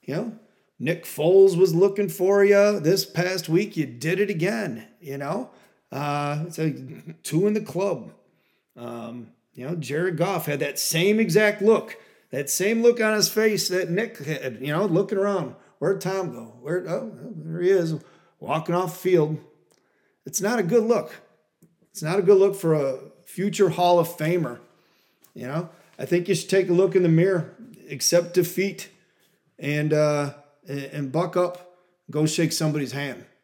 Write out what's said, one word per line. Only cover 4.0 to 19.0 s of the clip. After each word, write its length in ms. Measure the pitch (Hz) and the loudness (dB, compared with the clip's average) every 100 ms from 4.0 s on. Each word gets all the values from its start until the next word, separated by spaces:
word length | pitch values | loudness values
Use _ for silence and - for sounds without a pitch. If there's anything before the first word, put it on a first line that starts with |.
| 147 185 | -4 -2
it 80 | 202 | -2
again, 580 | 180 175 226 190 113 110 _ | 0 -2 -2 -6 -8 -14 _
you 160 | 160 139 | -12 -10
know? 320 | 139 202 254 _ _ _ _ | -6 -6 -8 _ _ _ _
Uh, 540 | 131 147 147 147 151 170 | -6 -4 -2 -2 -4 -6
it's 100 | 160 | -4
like 640 | 160 131 131 - - 160 | -4 -4 -12 -16 -16 -16
two 260 | - 156 202 | -4 0 2
in 60 | |
the 60 | 214 | 0
club. 540 | 214 262 302 131 110 - _ _ _ _ _ - | -4 -4 -2 -4 -8 -20 _ _ _ _ _ -16
Um, 540 | 120 123 117 120 110 _ _ - | -14 -12 -12 -14 -18 _ _ -14
you 120 | 127 | -10
know, 80 | 170 | -8
Jared 400 | 127 147 180 165 | -6 -4 -2 -2
Goff 300 | 175 180 156 | -2 -2 -4
had 160 | 143 | -4
that 180 | 143 139 | -4 -4
same 400 | - 160 185 214 | -2 0 2 2
exact 420 | 214 170 214 208 | 4 4 2 2
look, 360 | 202 208 - - - _ _ | 4 4 0 -18 -20 _ _
that 200 | 127 160 | -8 -4
same 320 | - 190 226 | -2 0 4
look 200 | 233 233 | 4 4
on 120 | 220 | 2
his 140 | 214 165 | 2 0
face 400 | 214 220 190 - | 2 2 2 0
that 220 | 180 170 | -2 0
Nick 300 | 175 226 - | -2 -4 -8
had, 400 | 143 147 135 113 | -8 -6 -6 -8
you 100 | 139 | -4
know, 140 | 151 202 | -2 2
looking 320 | 165 202 196 | 0 0 0
around. 380 | 202 196 135 - _ _ | 0 0 -4 -10 _ _
Where'd 200 | 139 - | -2 -2
Tom 320 | 175 190 175 | -2 -4 -6
go? 240 | 117 113 - | -10 -16 -16
Where, 260 | 143 180 160 | -6 -6 -4
oh, 240 | 180 - - 254 175 | -8 -8 -14 -14 -14
there 240 | 156 160 | -10 -2
he 120 | 175 | 2
is, 240 | 196 170 151 - _ _ _ | 2 2 -4 -10 _ _ _
walking 340 | - 156 160 | -6 -6 -2
off 200 | 175 180 | -2 -2
the 60 | |
field. 380 | 262 | -4